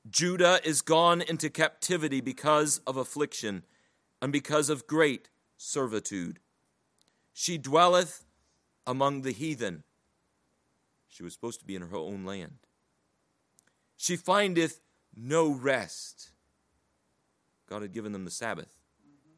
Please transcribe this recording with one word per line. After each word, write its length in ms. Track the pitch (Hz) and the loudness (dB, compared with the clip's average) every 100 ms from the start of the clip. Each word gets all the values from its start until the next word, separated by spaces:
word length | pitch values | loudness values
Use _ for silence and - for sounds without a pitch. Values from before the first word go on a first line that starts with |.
| 113 | -4
Judah 520 | - 175 180 175 185 | 0 0 4 6 6
is 180 | 156 147 | 4 0
gone 400 | - 160 170 170 | 2 4 6 4
into 300 | 165 160 156 | 0 -4 -4
captivity 680 | - 156 - - 180 151 135 | 0 0 0 -2 -2 0 -2
because 600 | 127 127 147 151 151 139 - | -4 -2 2 4 4 0 -2
of 100 | 131 | -4
affliction 680 | 123 147 147 - 110 95 - _ _ _ _ _ | -6 -4 -4 -4 -6 -6 -10 _ _ _ _ _
and 120 | 135 | -2
because 380 | 143 - 151 143 | -2 2 2 2
of 160 | 143 - | -2 0
great 440 | 151 151 123 - _ _ _ | 2 4 2 -8 _ _ _
servitude. 840 | - 147 127 107 - 101 87 - _ _ _ _ _ _ _ _ _ | -6 -4 -2 -4 -4 -6 -6 -10 _ _ _ _ _ _ _ _ _
She 260 | - - 170 | -6 -4 -4
dwelleth 680 | 131 151 180 180 180 - - _ _ _ _ _ 120 | 2 6 8 6 2 -6 -20 _ _ _ _ _ -6
among 360 | 131 139 143 | 0 0 0
the 100 | 131 | -4
heathen. 500 | 107 160 135 107 80 - _ _ _ _ _ _ _ _ _ _ _ _ | -6 -6 -4 -6 -6 -14 _ _ _ _ _ _ _ _ _ _ _ _
She 160 | - | -18
was 80 | 87 | -16
supposed 260 | - 117 - | -12 -12 -10
to 80 | 98 | -10
be 80 | |
in 80 | 95 | -10
her 140 | 85 95 | -8 -8
own 280 | 80 101 | -8 -8
land. 440 | 92 98 80 - _ _ _ _ _ _ _ _ _ _ _ _ _ - | -8 -10 -12 -18 _ _ _ _ _ _ _ _ _ _ _ _ _ -8
She 180 | - | -4
findeth 680 | 175 - 196 202 170 160 - _ _ _ 110 | -2 2 2 2 2 0 -2 _ _ _ -14
no 340 | 123 160 160 | -2 2 2
rest. 800 | 135 131 131 90 - - - - _ _ _ _ _ _ _ _ _ _ _ _ _ - | 2 2 0 -2 -10 -14 -18 -20 _ _ _ _ _ _ _ _ _ _ _ _ _ -12
God 140 | 104 | -10
had 100 | 104 | -8
given 200 | 113 107 | -8 -8
them 120 | 101 | -8
the 60 | 90 | -10
Sabbath 480 | - 113 90 - _ _ _ _ _ _ | -8 -6 -6 -10 _ _ _ _ _ _